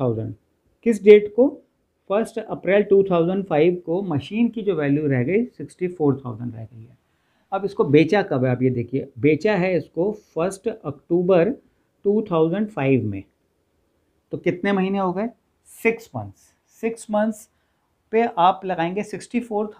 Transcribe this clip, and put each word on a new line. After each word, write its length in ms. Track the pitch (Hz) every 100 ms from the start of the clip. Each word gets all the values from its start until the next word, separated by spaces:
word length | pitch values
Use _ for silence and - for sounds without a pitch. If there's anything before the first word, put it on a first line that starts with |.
थाउजेंड। 320 | 131 110 110 110 _ _ _ _ 233
किस 180 | 214
date 300 | 190 208 208 -
को? 120 | 277 - _ _ _ _ _
First 280 | 196 220 -
April 440 | 208 165 175 196
two 180 | 208 196
thousand 400 | 196 175 165 196 190
five 360 | 156 165 180 170
को 160 | 170
मशीन 460 | 196 147 - 208 233
की 120 | 226
जो 140 | 202 170
value 320 | 143 143 151
रह 160 | 135
गई, 200 | 123 196 240
सिक्सटी 400 | _ 143 - 180
फ़ोर 340 | 180 151 135 127
थाउजेंड 280 | 110 120 110
रह 80 |
गई 180 | 110 113
है। 160 | 117 _ _ _ _ _ _
अब 140 | 196 196
इसको 180 | 196 196
बेचा 360 | 143 160 208
कब 220 | 185 139 127
है? 60 |
आप 100 | 123
ये 80 | 127
देखिए, 380 | 127 120 135 - -
बेचा 360 | 135 151 208 208
है 200 | 180 180
इसको 340 | - - 190 208 _ -
first 320 | 175 190 -
October 800 | 214 156 143 _ 170 180 185 180 277 _ _ _ _ 196
two 160 | 208 214
thousand 360 | 170 160 180 214
five 340 | - 135 135 107
में, 180 | 98 - _ _ _ _ _ _ _ _ _ _
तो 60 | 147
कितने 320 | 175 175 202
महीने 260 | 196 185 196
हो 120 | 190
गए? 160 | 175 226 - _ _ _
Six 400 | - 226 226 - 120
months। 380 | 101 - _ _ _ _
Six 260 | 226 226 -
months 380 | 208 214 214 - _ _ _ _ _ _
पे 100 | 220 233 -
आप 220 | 170 185 190
लगाएंगे, 380 | 175 170 185
सिक्सटी 360 | 202 - - 240
फ़ोर 300 | 240 208 214